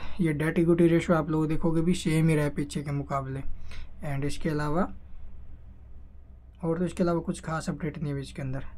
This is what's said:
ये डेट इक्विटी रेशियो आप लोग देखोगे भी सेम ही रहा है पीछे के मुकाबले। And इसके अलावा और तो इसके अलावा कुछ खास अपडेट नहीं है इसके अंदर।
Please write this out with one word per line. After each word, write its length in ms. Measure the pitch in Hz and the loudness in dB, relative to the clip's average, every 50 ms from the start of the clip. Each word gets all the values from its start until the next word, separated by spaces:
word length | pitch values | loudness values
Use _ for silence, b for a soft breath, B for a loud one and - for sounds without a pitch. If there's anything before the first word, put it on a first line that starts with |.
| B B B B | B B B B
ये 120 | 180 156 | 2 2
डेट 260 | 151 143 156 160 165 180 | 2 2 0 0 2 4
इक्विटी 280 | 170 165 170 170 175 | 4 6 6 6 8
रेशियो 320 | 165 165 165 165 - 175 160 | 6 6 4 4 4 2 2
आप 120 | 156 165 | 2 2
लोग 180 | 156 156 156 151 | 0 0 2 2
देखोगे 320 | 180 - - 165 160 165 | 2 2 2 4 4 4
भी 140 | 160 175 180 | 4 4 2
सेम 340 | - - 160 156 160 160 160 | 2 2 2 4 4 6 6
ही 60 | 156 | 4
रहा 100 | 151 147 | 4 2
है 60 | 147 | 0
पीछे 320 | 143 - 147 143 - 156 | 0 -2 -4 -4 -4 -6
के 100 | 143 147 | -4 -2
मुकाबले। 480 | 143 143 139 - 143 139 131 135 135 135 135 - B B B B B B B B - - - 147 139 | -4 -4 -2 -2 -2 -4 -2 -4 -6 -2 0 0 B B B B B B B B -8 -8 -6 -4 -2
And 100 | 139 139 | 0 0
इसके 240 | 143 - - - 170 | 0 0 0 0 0
अलावा 440 | 151 151 151 147 147 175 202 - - - - - - - - - - - - - - - - - - - - - - - - - - - - - - - - - - - - | 0 0 0 0 2 0 0 0 -2 -10 -12 -12 -10 -10 -8 -10 -10 -10 -12 -12 -14 -14 -16 -18 -18 -18 -18 -16 -16 -16 -16 -16 -18 -18 -18 -18 -20 -20 -20 -20 -12 -6 -2
और 140 | 165 165 175 | -2 0 0
तो 60 | 180 | 0
इसके 180 | 170 - - | -2 2 2
अलावा 180 | 185 170 170 165 | 2 2 2 0
कुछ 200 | 170 190 190 - | 0 -2 -6 -6
खास 280 | - 165 160 156 151 - | -6 -6 -6 -4 -4 -4
अपडेट 340 | 147 - 180 151 - 156 | -6 -4 -6 -6 -4 -4
नहीं 100 | 151 147 | -4 -4
है 80 | 143 139 | -4 -4
इसके 220 | 131 - - - | -6 -8 -8 -8
अंदर। 200 | 139 131 131 135 135 - - | -6 -4 -4 -4 -6 -8 -10